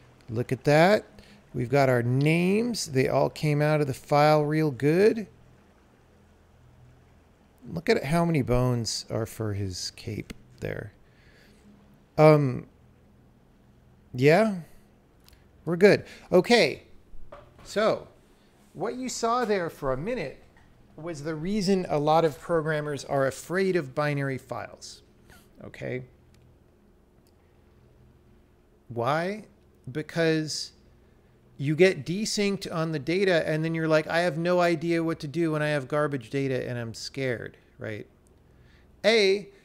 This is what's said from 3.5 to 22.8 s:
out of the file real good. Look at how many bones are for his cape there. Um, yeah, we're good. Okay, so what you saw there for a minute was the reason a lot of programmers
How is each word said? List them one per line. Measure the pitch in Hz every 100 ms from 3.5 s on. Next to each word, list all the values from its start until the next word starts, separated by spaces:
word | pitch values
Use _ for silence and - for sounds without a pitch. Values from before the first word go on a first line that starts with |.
| 147
out | 151 151
of | 143
the |
file | 127 - 147 151 151
real | 147 156 156
good. | 117 139 170 214 226 196 - - _ _ _ _ _ _ _ _ _ _ _ _ _ - - _ _ _ _ _ _ -
Look | 165 -
at | -
how | 135 170 170
many | 160
bones | 113 123 127 120 110 - -
are | 117 113
for | - 110
his | 101 98 90 - -
cape | - 104 - - - -
there. | 52 - 104 _ _ _ - - _ _ - - _ _ _ -
Um, | 156 151 139 120 - _ _ _ _ _ _ _ _ _ _ _ _ _ _
yeah, | 127 139 170 220 185 156 - _ _ _ _ - _ _ _
we're | - 170
good. | 202 131 - - -
Okay, | 180 175 233 151 - - - - - - - - -
so | - 196 214 139 - _ _ _ _ _ _
what | 139 202 247
you | 254
saw | - 226 240 220
there | 202 165
for | - 139
a | 131
minute | 185 247 139 - - _ _ _ _ -
was | 160 156
the | 143 156
reason | 170 214 185 190 180
a | 151
lot | 147 160 165
of | 131
programmers | - 170 156 151